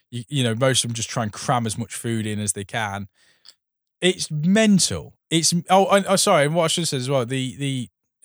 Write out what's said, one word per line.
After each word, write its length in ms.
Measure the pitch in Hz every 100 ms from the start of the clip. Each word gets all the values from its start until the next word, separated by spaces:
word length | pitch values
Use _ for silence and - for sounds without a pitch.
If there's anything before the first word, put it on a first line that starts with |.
| _
You, 120 | 120 117
you 160 | 147
know, 100 | 123
most 300 | 110 131 127
of 60 | 123
them 60 | 117
just 140 | 110
try 140 | -
and 80 | 110
cram 340 | - - 127 113
as 120 | 107
much 180 | 113 -
food 300 | 120 113 107
in 120 | 104
as 100 | 104
they 140 | - 101
can. 420 | 120 107 98 95 _ _ _ _ _ _ _ _ _
It's 280 | 180 180 -
mental. 840 | 151 156 202 220 196 - 90 58 _ _
It's, 220 | 160 151 175 -
oh, 180 | 185 190
and, 180 | 202 180
oh, 80 | 190
sorry, 280 | - 175 143
and 80 |
what 120 | 165 160
I 20 |
should 220 | 170 165
say 80 | 139
as 120 | 123
well, 160 | 139 117
the, 300 | 131 131 113
the 340 | 139 131 120 _ _ _